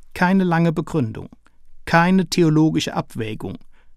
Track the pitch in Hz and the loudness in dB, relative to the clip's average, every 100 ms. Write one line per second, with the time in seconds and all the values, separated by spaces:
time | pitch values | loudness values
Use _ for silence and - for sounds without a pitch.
0 | - - 180 190 185 165 170 165 156 165 | -18 -2 2 2 2 2 0 0 -4 -4
1 | 113 104 92 - - - - - - 165 | -4 -6 -16 -20 -20 -20 -20 -16 0 2
2 | 175 190 170 - 165 156 156 156 - - | 4 2 2 2 4 4 2 0 -4 -6
3 | - - 110 104 95 127 - - - | -8 -8 -8 -8 -10 -12 -16 -20 -20